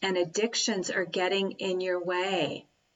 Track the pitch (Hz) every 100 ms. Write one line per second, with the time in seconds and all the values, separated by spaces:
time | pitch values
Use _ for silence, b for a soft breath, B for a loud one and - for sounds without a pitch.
0 | 190 185 170 208 226 - - 202 180 196
1 | 175 190 180 196 196 - 196 185 185 180
2 | 175 180 190 190 143 - - _ _